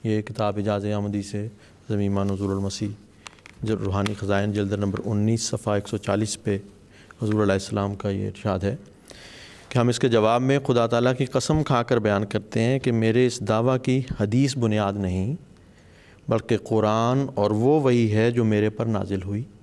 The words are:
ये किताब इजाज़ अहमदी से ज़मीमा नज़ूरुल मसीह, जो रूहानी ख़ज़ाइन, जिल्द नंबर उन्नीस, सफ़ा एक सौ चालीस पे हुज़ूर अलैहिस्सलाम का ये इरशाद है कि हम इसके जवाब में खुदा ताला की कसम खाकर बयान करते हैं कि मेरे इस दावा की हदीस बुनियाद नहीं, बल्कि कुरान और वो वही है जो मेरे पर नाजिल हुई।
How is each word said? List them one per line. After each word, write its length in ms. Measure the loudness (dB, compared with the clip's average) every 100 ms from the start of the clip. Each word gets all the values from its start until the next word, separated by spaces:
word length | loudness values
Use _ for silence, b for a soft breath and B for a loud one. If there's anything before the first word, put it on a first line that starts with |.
| 0
ये 160 | -2
किताब 360 | -2 -4 -2 -2
इजाज़ 280 | -2 -2 -2
अहमदी 360 | -2 -2 -4
से 260 | -6 -8 -8 -12 B B -6
ज़मीमा 340 | -2 0 0
नज़ूरुल 380 | 0 -2 -2 -2
मसीह, 300 | -4 -6 -8 -8 -20 B B B B -10
जो 140 | -4 -2
रूहानी 380 | 0 0 -2
ख़ज़ाइन, 380 | -4 0 0 0
जिल्द 220 | -2 -2 0
नंबर 220 | -2 -2
उन्नीस, 500 | -2 0 2 0 -2
सफ़ा 260 | -4 -2 -2
एक 120 | -2
सौ 80 | -6
चालीस 380 | -2 -2 -2 -4
पे 220 | -4 -4 -6 -20 -20 B B -6
हुज़ूर 220 | -2 2
अलैहिस्सलाम 520 | 2 2 0 -4 -4 -4
का 140 | -6
ये 160 | -4 -6
इरशाद 360 | -4 -2 0
है 140 | -2 -4 -12 -20 B B B B B B B
कि 120 | 2
हम 120 | 2
इसके 180 | 2 2
जवाब 320 | 4 4 2
में 160 | 2 0
खुदा 240 | 2 2 2
ताला 240 | 2 2
की 140 | 0 0
कसम 340 | -2 0 0
खाकर 340 | 2 0 2 2
बयान 240 | 2 0 0
करते 340 | -4 -4 0
हैं 200 | 0 0
कि 120 | 0
मेरे 320 | 2 2 4 2
इस 160 | 0
दावा 320 | -2 0 2 0
की 260 | 0 -2 -2 -2
हदीस 360 | 0 2 2 0
बुनियाद 380 | 0 2 0 -2
नहीं, 380 | -2 -2 -2 -6 -12 B B B B B B B -2
बल्कि 280 | -2 0 -2
कुरान 680 | 2 2 2 2 2 0 -2 0
और 140 | 0
वो 240 | 2 4 4
वही 260 | 4 4 4
है 220 | 4 2
जो 120 | 2 2
मेरे 220 | 2 0
पर 160 | -2 -2
नाजिल 340 | -2 -2 -4
हुई। 220 | -4 -6 -8 -16